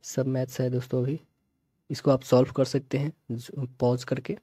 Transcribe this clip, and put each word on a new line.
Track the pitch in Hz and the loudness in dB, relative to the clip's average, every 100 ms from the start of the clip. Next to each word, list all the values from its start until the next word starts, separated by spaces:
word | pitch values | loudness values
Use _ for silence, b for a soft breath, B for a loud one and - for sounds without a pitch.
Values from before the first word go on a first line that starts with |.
सब | - - 131 | -6 -4 -2
मैथ्स | 131 127 - | -2 -4 -2
है | 127 | -2
दोस्तों। | 127 123 127 | -2 -2 -2
अभी | 127 156 _ _ _ _ _ _ _ | -2 -4 _ _ _ _ _ _ _
इसको | 143 147 | -2 2
आप | 131 | 2
सॉल्व | - 127 127 | 6 4 4
कर | - | 2
सकते | 131 139 - 139 | 0 0 -2 -2
हैं | 147 - _ | -2 -6 _
ज-, | 120 - 147 123 - | -8 -8 -8 -8 0
पॉज | 123 127 | 0 0
करके | - 131 - 214 | -2 -6 -4 -10